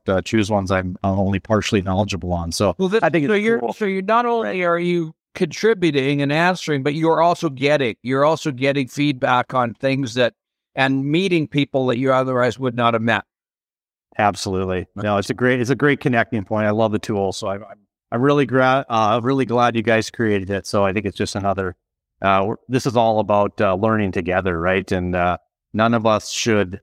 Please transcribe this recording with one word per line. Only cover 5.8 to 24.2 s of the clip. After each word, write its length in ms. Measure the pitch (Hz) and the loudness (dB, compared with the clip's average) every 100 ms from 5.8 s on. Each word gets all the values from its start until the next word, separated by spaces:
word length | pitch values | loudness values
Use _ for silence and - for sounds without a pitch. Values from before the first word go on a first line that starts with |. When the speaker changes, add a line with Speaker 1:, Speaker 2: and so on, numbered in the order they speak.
| 170 139 135 143 | 2 2 2 0
Speaker 2:
and 120 | 143 | 0
answering, 500 | 151 175 180 - 147 | 2 0 0 -2 -2
but 100 | 139 | -2
you're 280 | 151 160 156 | 0 2 4
also 280 | 170 175 165 | 2 2 -2
getting, 460 | 131 139 147 123 92 | -2 2 2 0 -4
you're 220 | 117 135 147 | -4 2 2
also 260 | 160 156 | 2 -2
getting 360 | 123 135 139 127 | -2 0 0 -2
feedback 680 | - 147 127 131 123 120 | -2 -2 0 0 0 0
on 220 | 131 120 104 | -2 -2 -2
things 400 | 135 135 131 120 | -2 -2 -2 0
that, 180 | 117 - _ _ _ - | 0 -2 _ _ _ -2
and 300 | 135 135 139 | 0 0 0
meeting 420 | 160 190 175 143 | 0 2 0 0
people 380 | 147 - 135 127 | -2 -2 0 0
that 100 | 117 | 0
you 140 | 135 | 2
otherwise 480 | 131 131 127 123 110 | 2 0 0 0 0
would 160 | 131 120 | -4 0
not 180 | 120 | 2
have 80 | 117 | 2
met. 220 | 113 104 - _ _ _ _ _ _ _ _ - | 2 0 -2 _ _ _ _ _ _ _ _ 0
Speaker 1:
Absolutely. 680 | 104 92 104 92 95 92 92 - | 2 2 -2 -2 -2 -4 -6 -6
No, 220 | 104 101 | -2 0
it's 120 | - | -2
a 40 | |
great, 280 | 107 123 127 | 0 0 2
it's 80 | 117 | 0
a 60 | 113 | 0
great 240 | 147 135 | 0 0
connecting 440 | 147 117 110 113 | 0 0 0 -4
point. 240 | 92 107 107 | -4 -2 0
I 40 | |
love 200 | 107 110 | 2 0
the 80 | 104 | 0
tool. 340 | - 104 98 | -2 -2 -2
So 140 | - 104 | -4 -6
I'm, 160 | 98 | -8
I'm, 160 | 104 98 _ _ _ | -10 -20 _ _ _
I'm 100 | 120 | 0
really 240 | 139 143 139 | 2 4 2
gra-, 400 | 131 127 135 135 | 2 2 2 0
uh, 320 | 113 107 117 | 0 2 2
really 220 | 117 139 117 | 0 0 0
glad 300 | 120 120 113 | 2 2 2
you 60 | |
guys 280 | 110 110 - | 2 2 0
created 400 | - 113 101 92 | -2 0 0 -2
it. 180 | 98 - | -6 -2
So 180 | 107 98 | 0 0
I 80 | |
think 120 | 98 101 | 0 -4
it's 120 | - | -4
just 180 | 101 104 | -4 -2
another, 400 | 98 98 95 - _ _ _ _ | -2 -2 -4 -8 _ _ _ _
uh, 220 | 98 98 98 | 0 2 0
we're, 80 | 117 - | -4 -4
this 160 | 123 135 | -2 0
is 100 | 117 | 2
all 240 | 113 110 | 2 2
about, 400 | 101 104 101 - | 2 2 2 0
uh, 160 | 104 92 | 0 2
learning 360 | 110 110 98 | 2 2 0
together, 480 | 98 | -2